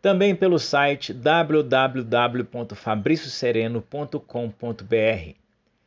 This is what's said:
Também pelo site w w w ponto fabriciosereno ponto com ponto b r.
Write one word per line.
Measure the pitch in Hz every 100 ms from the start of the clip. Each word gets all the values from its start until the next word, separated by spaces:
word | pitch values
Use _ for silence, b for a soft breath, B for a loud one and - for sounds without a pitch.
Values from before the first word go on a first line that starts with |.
| 196
Também | 185 202 175
pelo | 190 165
site | - 143 143 143 -
w | 127 131 165 151 151
w | 135 131 131 131
w | 113 120 120 123
ponto | 113 120 113 101
fabriciosereno | - 110 104 160 131 - 123 113 113 117
ponto | - 143 147 139
com | _ 120 117
ponto | 101 120 110
b | 104 113
r. | 110 104 76 - _ _ _ _